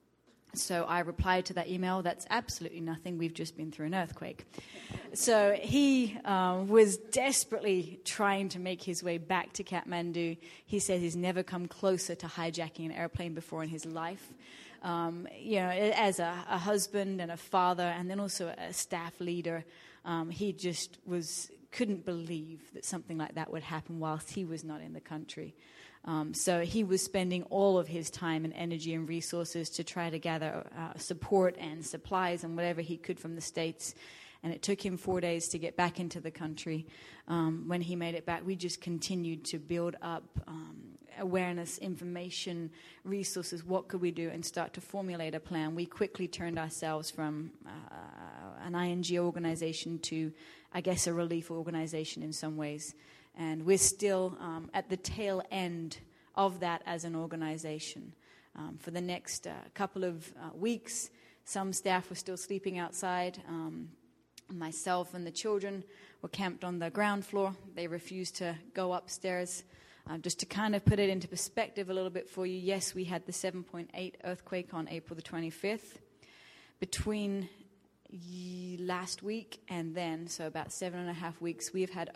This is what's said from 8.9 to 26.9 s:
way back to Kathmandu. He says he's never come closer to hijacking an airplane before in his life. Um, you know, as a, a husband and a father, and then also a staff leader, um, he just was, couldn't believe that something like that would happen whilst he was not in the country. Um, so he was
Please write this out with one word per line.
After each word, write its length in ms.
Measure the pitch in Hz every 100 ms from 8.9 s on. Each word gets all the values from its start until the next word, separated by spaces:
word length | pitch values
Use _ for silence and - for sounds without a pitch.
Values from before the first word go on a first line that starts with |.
| 170
way 180 | 180 170
back 340 | 160 185 -
to 100 | -
Kathmandu. 760 | 190 175 - 175 175 170 170 165 - - -
He 140 | 202
says 220 | 185 180
he's 120 | 170
never 300 | 170 180 180
come 240 | 185 180 175
closer 480 | - 196 185 185 170
to 100 | 165
hijacking 580 | - 170 160 160 - 160
an 40 |
airplane 420 | - 165 - 175
before 300 | 160 165 160
in 60 | 160
his 180 | 160 165
life. 480 | 165 165 196 - - - - - -
Um, 460 | 180 170 170 170 180 107
you 220 | 220 208
know, 80 | 180
as 500 | 185 208 220 208 185
a, 260 | 170 180 175
a 100 | 190
husband 640 | 180 208 190 202 196 190
and 100 | 170
a 60 | 170
father, 480 | - 190 180 180
and 260 | 175 170 180
then 80 | 196
also 300 | 202 - 170
a 240 | - 170
staff 480 | 180 - 175 170 -
leader, 440 | 175 175 170 165 165 - - -
um, 260 | 180 165 165
he 220 | 170 208
just 460 | 190 185 160 - - -
was, 460 | 175 151 - - - -
couldn't 340 | - 233 190
believe 680 | 185 170 165 165 160 160 -
that 120 | -
something 320 | - 185 - 165
like 200 | 156 160
that 160 | 160
would 100 | 160
happen 380 | 147 160 156 165
whilst 300 | 156 156 -
he 140 | 208
was 200 | 175 160
not 160 | 160 151
in 140 | 160
the 60 | 160
country. 540 | - 156 156 - 160 - - - - - -
Um, 260 | 156 156
so 320 | - - 175
he 180 | 175 226
was 200 | 202